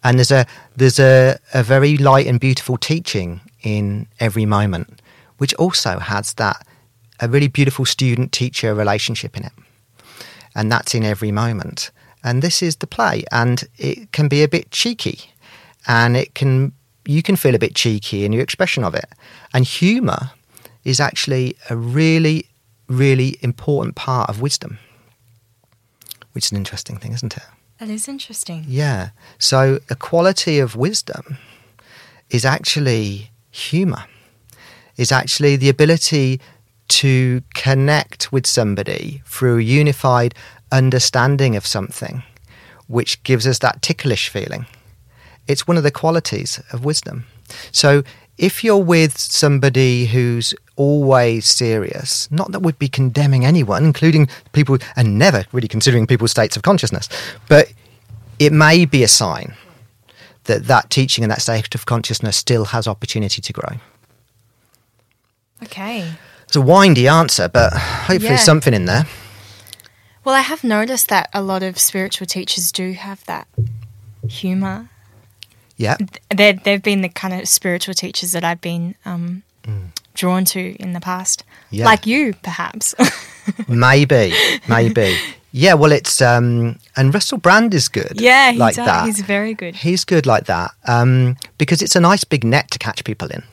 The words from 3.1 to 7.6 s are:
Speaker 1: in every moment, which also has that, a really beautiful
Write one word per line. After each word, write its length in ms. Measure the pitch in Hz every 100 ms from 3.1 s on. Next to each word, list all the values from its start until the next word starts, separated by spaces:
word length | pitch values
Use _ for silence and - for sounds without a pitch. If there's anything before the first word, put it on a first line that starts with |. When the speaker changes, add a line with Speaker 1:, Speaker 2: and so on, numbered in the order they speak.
| 104 87 87 - _
Speaker 1:
in 460 | 110 104 101 101 113 _
every 260 | 113 107 107
moment, 540 | 101 104 87 85 - _ _ _ _
which 160 | 139
also 440 | - 175 - - 92
has 340 | 95 101 104
that, 320 | - 107 - - _ _ _ _ _
a 80 | 117
really 180 | 131 143
beautiful 380 | 135